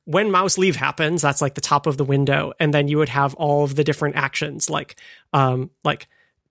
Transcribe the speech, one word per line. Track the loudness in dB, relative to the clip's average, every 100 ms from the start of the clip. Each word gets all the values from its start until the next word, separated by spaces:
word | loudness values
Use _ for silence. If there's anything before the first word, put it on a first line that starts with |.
| -2
when | 0 2
mouse | 2 2 2
leave | 2 2
happens, | -2 -2 -2 0
that's, | 0 0
like, | -2
the | -4
top | 0 0 0
of | -2
the |
window. | 0 2 2 0 -2 -2
And | 2
then | 2 2
you | 0
would | 0
have | 0 0
all | 0 0 0
of | 0 0
the |
different | 0 0 -2 -2
actions, | -4 -4 -8 -4 -4
like, | -4 -8 -16 -20 -20 _
um, | 0 2 0 -6 _
like, | -4 -4 -8 _ _ _ _